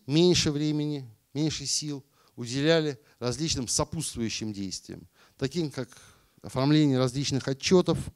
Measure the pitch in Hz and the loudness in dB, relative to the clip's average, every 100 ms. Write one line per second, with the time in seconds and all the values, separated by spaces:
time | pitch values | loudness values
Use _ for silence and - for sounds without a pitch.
0 | - 151 180 170 165 147 151 151 151 143 | 0 4 6 4 2 0 -2 -2 -2 -6
1 | 127 - _ 139 156 - 135 - 151 143 | -10 -18 _ -4 -2 -2 -4 -4 -4 -10
2 | - _ _ - 120 135 151 165 151 135 | -12 _ _ -12 -6 0 2 2 2 -6
3 | _ _ 120 120 160 135 117 - 151 165 | _ _ -4 -2 -2 -2 -2 -2 -2 -4
4 | - 123 113 - 110 101 95 - - 92 | -8 -6 -6 -4 -8 -6 -8 -10 -14 -18
5 | 95 _ _ _ 135 165 156 135 123 - | -18 _ _ _ -6 -4 -4 -6 -10 -14
6 | - _ _ _ - 131 135 151 147 131 | -20 _ _ _ -8 0 4 6 6 4
7 | 127 127 131 135 135 135 - 180 175 151 | 2 0 -2 -2 -2 -4 4 6 6 0
8 | - | -4